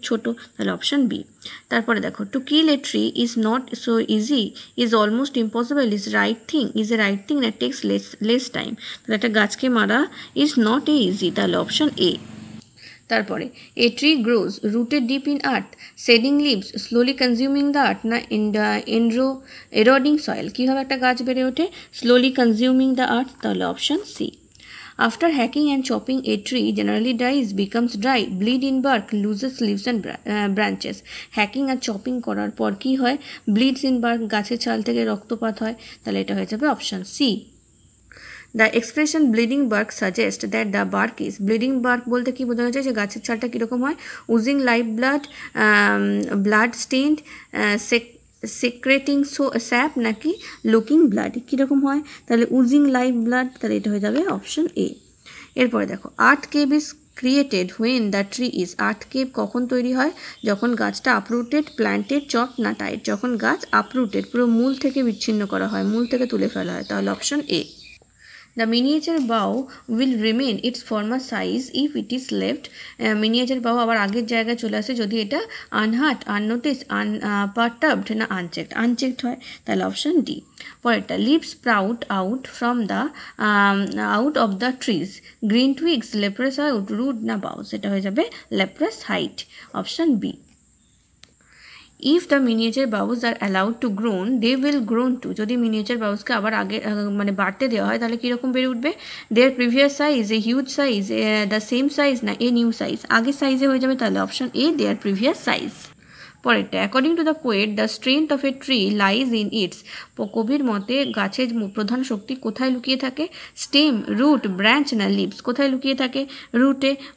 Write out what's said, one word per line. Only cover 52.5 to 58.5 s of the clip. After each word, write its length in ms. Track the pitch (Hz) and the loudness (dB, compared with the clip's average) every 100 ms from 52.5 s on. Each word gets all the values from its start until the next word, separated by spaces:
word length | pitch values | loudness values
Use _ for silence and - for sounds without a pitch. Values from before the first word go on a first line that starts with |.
| 254 240 294 | 4 6 6
live 320 | 285 254 254 240 | 6 4 2 0
blood, 220 | 226 247 254 - | 2 0 0 -4
তাহলে 180 | 220 214 | -2 0
এটা 120 | 208 | 0
হয়ে 100 | 208 | 0
যাবে 280 | 208 254 381 | 0 0 0
অপশন 400 | 196 - - 339 | -2 -4 -2 -2
এ। 180 | - 185 - - - - - - | -2 -4 -4 -20 -20 -20 -20 -8
এরপরে 300 | 262 247 226 | 0 0 0
দেখো, 240 | 196 196 - - | -4 -6 -10 2
earth 280 | 226 285 - | 4 4 0
cave 180 | 294 285 | 0 2
is 160 | 302 302 - - - | 2 0 -12 -18 -4
created 480 | 254 277 277 190 180 - | 2 2 2 0 -2 -2
when 200 | 226 254 208 | 0 2 0
the 120 | 196 196 | 0 -2
tree 180 | - 247 | -2 -2